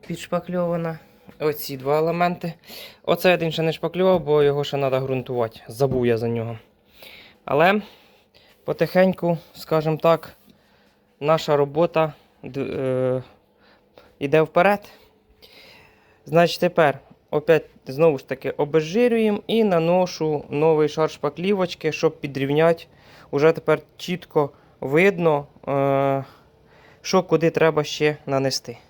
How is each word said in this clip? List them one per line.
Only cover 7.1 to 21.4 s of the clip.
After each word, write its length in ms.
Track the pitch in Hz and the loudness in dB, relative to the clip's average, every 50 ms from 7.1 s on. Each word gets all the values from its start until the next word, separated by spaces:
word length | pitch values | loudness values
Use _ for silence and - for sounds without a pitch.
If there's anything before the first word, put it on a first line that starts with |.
| - - - - _ _ _ | -20 -20 -20 -20 _ _ _
Але 380 | - - 143 160 185 202 214 208 - - _ _ _ _ _ _ _ _ _ _ _ _ _ _ | -2 0 2 4 4 2 2 -2 -8 -20 _ _ _ _ _ _ _ _ _ _ _ _ _ _
потихеньку, 760 | - 147 - 175 156 - 185 185 190 175 - - 170 170 156 - - _ | -8 -2 -2 -2 0 4 4 4 4 2 0 -2 -2 -2 -2 -6 -14 _
скажімо 420 | - - - 160 160 151 160 160 | -20 -6 -2 -2 0 0 0 -4
так, 360 | 151 - 165 165 156 - - - _ _ _ - _ _ _ _ _ _ _ _ _ _ _ _ _ | 0 2 2 2 2 0 -10 -20 _ _ _ -20 _ _ _ _ _ _ _ _ _ _ _ _ _
наша 360 | 139 147 160 160 - - 151 | 0 0 0 0 2 0 2
робота 560 | 143 143 143 135 151 170 165 - 165 160 156 143 _ _ _ _ _ - | 2 2 0 0 0 -2 0 2 0 -2 -2 -4 _ _ _ _ _ -18
д-, 180 | 135 127 139 | -14 -10 -8
е, 600 | 135 - - - 135 131 127 127 131 127 127 131 127 - - _ _ _ _ _ _ _ _ _ _ _ _ - - _ _ _ | -8 -6 -6 -6 -4 -2 -2 -2 -2 -2 -2 -4 -6 -10 -20 _ _ _ _ _ _ _ _ _ _ _ _ -20 -20 _ _ _
іде 240 | 135 139 143 156 160 | -4 2 2 2 2
вперед. 380 | 151 _ 175 175 190 208 202 - - - - - _ _ _ _ _ _ _ - - - - - - - - - _ _ _ _ _ _ _ _ | 2 _ 2 4 4 2 0 -4 -14 -20 -20 -20 _ _ _ _ _ _ _ -20 -20 -20 -20 -20 -20 -20 -20 -20 _ _ _ _ _ _ _ _
Значить, 340 | - 147 165 175 165 - - | 0 2 2 2 2 2 0
тепер 380 | - 180 175 - 165 143 131 135 - _ - _ _ _ | -2 -2 2 2 2 2 2 -2 -10 _ -20 _ _ _
опять 340 | - 156 147 - 165 151 151 - _ _ _ | -4 -4 2 4 2 2 2 -4 _ _ _
знову 320 | - 131 135 160 165 147 131 | -14 -2 2 2 2 2 2
ж 100 | - _ | -6 _
таки 220 | 135 127 - 139 | -12 -8 -6 -8
обезжирюємо 880 | - - 147 147 143 160 156 156 170 220 247 247 233 226 220 214 208 202 - | -4 -4 -4 0 0 0 0 0 0 0 2 2 2 2 2 0 0 -2 -4
і 180 | - 208 226 226 | -2 0 2 2
наношу 800 | 208 185 165 165 165 175 185 185 175 - - 160 156 151 143 139 - | 2 2 2 2 2 2 2 0 0 -2 -4 -4 -2 -2 -4 -6 -6
новий 380 | - 143 151 160 160 151 156 147 | -4 0 2 2 4 4 2 0
шар 220 | 147 - 156 156 | 0 -2 -4 -4
шпаклівочки, 800 | - - - 147 143 - | -4 -4 -6 -6 -6 -4